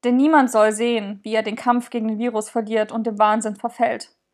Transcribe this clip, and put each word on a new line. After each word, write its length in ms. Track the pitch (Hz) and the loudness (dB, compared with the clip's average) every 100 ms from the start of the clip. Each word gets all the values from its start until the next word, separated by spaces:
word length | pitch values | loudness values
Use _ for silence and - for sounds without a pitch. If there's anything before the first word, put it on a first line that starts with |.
Denn 120 | 240 247 | 2 2
niemand 340 | 285 311 262 | 4 4 4
soll 220 | 226 214 | 4 2
sehen, 480 | 214 240 233 202 202 | 2 0 -2 -4 -10
wie 120 | - | -4
er 80 | 220 | -4
den 100 | 220 220 | -2 -4
Kampf 340 | - 247 240 | 0 0 0
gegen 180 | 240 220 | -6 -4
den 100 | 214 | -2
Virus 320 | 240 226 214 | -2 -4 -4
verliert 400 | 233 208 220 214 | -6 -2 -2 -2
und 140 | 226 226 | -4 -6
dem 120 | 208 | 0
Wahnsinn 360 | 214 220 220 202 | 2 2 -2 -6
verfällt. 540 | 233 - 247 - - _ _ | -10 -2 -2 -2 -10 _ _